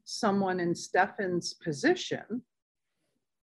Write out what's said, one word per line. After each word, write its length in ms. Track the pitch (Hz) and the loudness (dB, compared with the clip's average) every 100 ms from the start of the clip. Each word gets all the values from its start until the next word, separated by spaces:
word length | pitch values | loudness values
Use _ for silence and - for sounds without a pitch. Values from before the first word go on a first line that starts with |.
someone 560 | - - 214 196 190 180 | -12 -2 2 2 2 0
in 140 | 175 | 0
Stefan's 800 | 170 - 180 202 - 185 175 - | -2 0 2 2 0 -2 -2 -4
position, 880 | - 170 139 330 370 - 131 - 240 - _ _ _ _ _ _ _ _ _ _ | -8 -6 2 2 2 -2 -8 -6 -10 -10 _ _ _ _ _ _ _ _ _ _